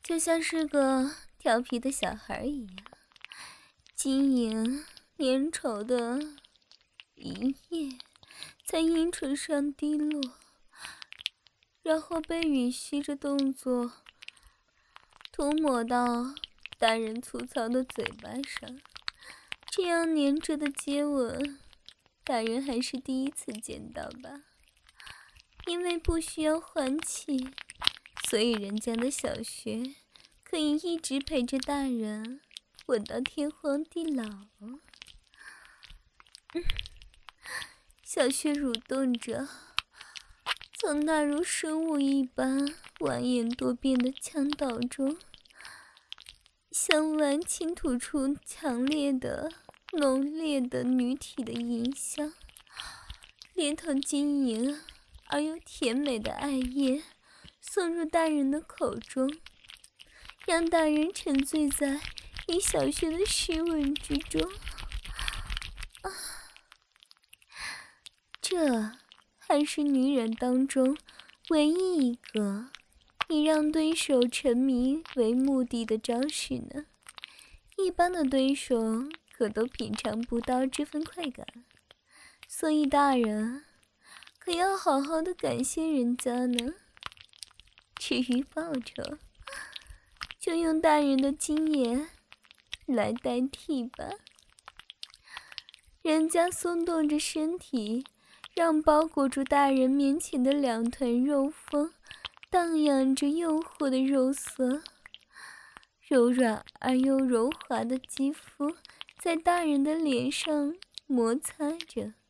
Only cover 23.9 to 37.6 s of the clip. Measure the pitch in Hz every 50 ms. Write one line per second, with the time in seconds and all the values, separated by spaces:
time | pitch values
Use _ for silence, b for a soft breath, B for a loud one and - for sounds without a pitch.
23.9 | - - - - - - - - 277 - - _ _ _ - _ _ _ _ -
24.9 | B B B B B B B B B B B _ _ - - - 339 349 359 349
25.9 | 349 330 330 - 330 330 320 - - - 311 302 311 330 330 - - 330 277 262
26.9 | 269 311 - - - - - - 285 262 254 262 269 - - _ - - - -
27.9 | - - _ - _ - - - - 208 220 240 233 214 202 196 202 214 - 240
28.9 | 226 226 233 269 285 - - 247 - - 226 - - - - 220 214 220 247 262
29.9 | 277 b b b b b b b b b b - - 320 302 302 294 311 - 349
30.9 | 339 320 - - 262 277 277 - 320 269 240 247 - 269 - - 285 285 277 269
31.9 | 247 233 220 214 214 214 220 233 254 285 _ _ _ - _ _ _ - - -
32.9 | 262 220 208 - - 233 262 - - - 285 294 - - - 302 277 285 311 _
33.9 | - 339 330 320 294 254 226 214 208 196 202 214 _ _ 208 226 254 302 _ -
34.9 | - - - - - - _ B B B B B B B B B B B B B
35.9 | B B B _ _ _ - _ _ - _ _ - 339 349 - - - - -
36.9 | - - - - - - - - _ B B B B B